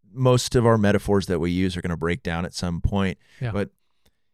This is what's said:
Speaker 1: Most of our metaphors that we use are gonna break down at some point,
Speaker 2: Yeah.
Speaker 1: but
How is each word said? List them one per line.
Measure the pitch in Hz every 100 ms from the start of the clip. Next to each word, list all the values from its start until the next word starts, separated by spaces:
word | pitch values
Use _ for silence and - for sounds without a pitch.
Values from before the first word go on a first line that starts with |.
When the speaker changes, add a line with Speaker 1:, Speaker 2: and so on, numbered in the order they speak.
| _
Speaker 1:
Most | 131 127 123 -
of | 127 117
our | 113
metaphors | 101 104 - 101 90
that | 87
we | 87
use | 90 92
are | 92
gonna | 90 82
break | 82 87
down | - 85
at | 85
some | - 90 85
point, | - 101 95 - _ -
Speaker 2:
Yeah. | 123
Speaker 1:
but | 101 98 _ _ _ _ _ _